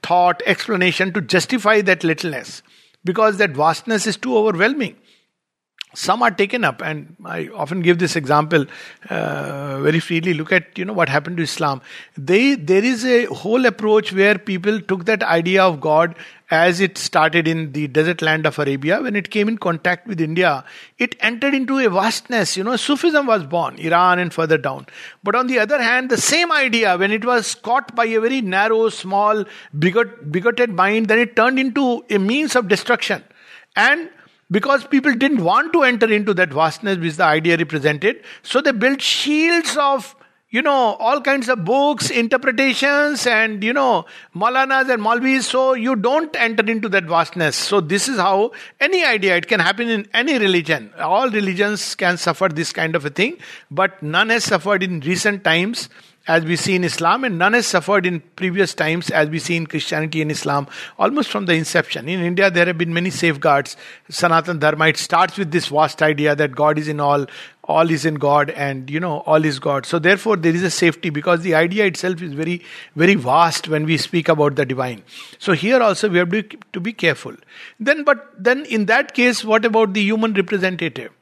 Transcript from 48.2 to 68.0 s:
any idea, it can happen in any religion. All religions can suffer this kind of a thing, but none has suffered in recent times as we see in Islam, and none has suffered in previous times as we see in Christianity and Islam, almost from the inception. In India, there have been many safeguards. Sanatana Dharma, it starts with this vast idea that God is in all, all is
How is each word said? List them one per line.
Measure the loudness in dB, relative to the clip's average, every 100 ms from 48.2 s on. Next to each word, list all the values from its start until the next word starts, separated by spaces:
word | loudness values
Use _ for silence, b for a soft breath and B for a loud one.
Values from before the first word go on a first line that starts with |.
| 0 2 -2 B B _
any | 0 2
idea, | 2 0 2 0
it | 0
can | 0
happen | 0 0 -2
in | -4 -2
any | -2 0 0
religion. | 2 0 0 -4 -4 -8
All | 0 0 0
religions | 0 -2 -2 -2 -2 -8 -2
can | -2 0
suffer | -2 0 -2
this | -2 -6
kind | -4 -2 -2
of | -4
a |
thing, | -2 -2 -2 B B B
but | -2 -2 -2
none | -4 0 0
has | 0
suffered | 0 -2 0 -2
in | -2 -4
recent | -4 -2 -2 -2
times | 0 0 0 -6 -10 b b b 0
as | 0 2
we | -2
see | 0
in | -2 -2
Islam, | -2 0 0 -2
and | 0
none | 2
has | 2 0
suffered | -2 2 0 0
in | -4 -8 -6
previous | -4 0 -2
times | 0 -2 -2 0
as | 0 0
we | -2
see | -4 -4
in | -2
Christianity | -6 -4 -4 -4 -4
and | -4
Islam, | -4 -2 -2 -4 B B -2
almost | 0 0 -2
from | -4 0
the |
inception. | 0 2 -2 -2 -8 -6
In | -4
India, | -2 2 2
there | 2 0
have | 0
been | -2
many | -2 -4
safeguards. | 0 0 2 2 2 0 -12 B B _
Sanatana | -2 2 2 0 0
Dharma, | 0 2 0
it | 0
starts | 0 2 2 0
with | -2
this | -2 0
vast | 0 0 2
idea | 0 2 0
that | 0 -2 2
God | 0 0
is | -4
in | -4
all, | 0 0 -2 B B B -2
all | 2 2
is | 2